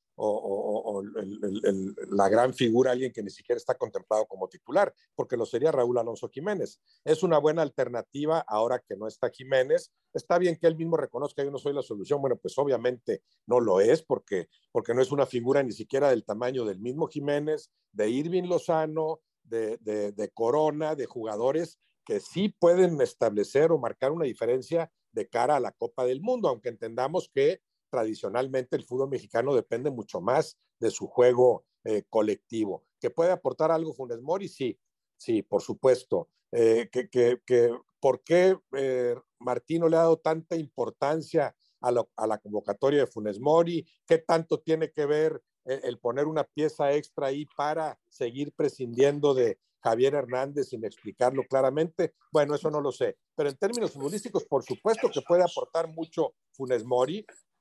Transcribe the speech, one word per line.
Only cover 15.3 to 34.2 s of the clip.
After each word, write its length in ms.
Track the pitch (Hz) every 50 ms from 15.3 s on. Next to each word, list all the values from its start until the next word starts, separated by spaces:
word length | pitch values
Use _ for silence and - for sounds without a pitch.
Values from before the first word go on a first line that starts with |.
| 127 120 120 127 135 143 135
ni 80 | 120
siquiera 380 | 98 - 107 - 139 135 147 139
del 160 | 123 110 -
tamaño 400 | - 104 110 123 123 135 127 113
del 140 | 104 95 95
mismo 280 | 107 123 131 160 160
Jiménez, 640 | - - 143 139 147 143 147 147 156 156 139 - _ _ _ _ _ -
de 160 | 101 - 113
Irving 340 | 123 139 151 170 180 180 180
Lozano, 760 | 175 175 160 - - 165 160 156 156 156 160 156 156 160 - _ _ _ _ _
de, 340 | - 113 113 110 107 117
de, 340 | - 110 107 107 104 104 104
de 180 | 101 101 104 95
Corona, 640 | _ - 113 120 139 151 156 151 147 151 160 151 156
de 100 | 143 120
jugadores 760 | - - 123 110 110 104 107 120 135 143 165 170 - - _ _ _ _ _ _
que 160 | - 107 98
sí 300 | - - - 170 208 208
pueden 500 | - - 175 170 175 185 185 180 160 139
establecer 720 | 123 - - - 120 110 104 104 98 - - 139 156 165
o 60 | 165
marcar 340 | 139 120 113 - - 131 139
una 140 | 160 170 156
diferencia 640 | 127 107 - 117 117 127 131 120 - 165 165 160 - _ _ _ _ -
de 160 | 110 98 -
cara 260 | - 117 123 143 151
a 60 | -
la 100 | 117 98
Copa 320 | - - 117 - - 131 127
del 160 | 123 131 139
Mundo, 300 | 190 240 254 240 202 147
aunque 180 | 123 107 -
entendamos 640 | 123 113 - 113 113 117 123 127 139 175 180 - _ -
que 280 | 135 139 156 185 - _ _ _ _ _ -
tradicionalmente 840 | - 123 110 110 107 - - 98 104 120 135 135 135 131 127 - 165
el 80 | 143 -
fútbol 260 | - 180 196 - 143
mexicano 460 | 131 - 101 - - 117 120 143 139
depende 340 | 117 - - 117 120 139 147
mucho 320 | 131 117 101 - - 90
más 380 | 87 113 131 156 156 - - _ _ _ _ -
de 120 | 117 107
su 160 | - - 98
juego, 580 | - - 127 123 123 123 123 127 123 110 - _ _ _ _ -
eh, 200 | 113 107 101 -
colectivo. 800 | _ - 110 107 107 98 - _ - 117 113 107 98 87 - _ _ _ -
¿Que 100 | - 120
puede 220 | - 165 165 180
aportar 400 | 185 175 - 131 101 - 156 160
algo 240 | 165 160 165 156 131
Funes 260 | - 131 120 120 117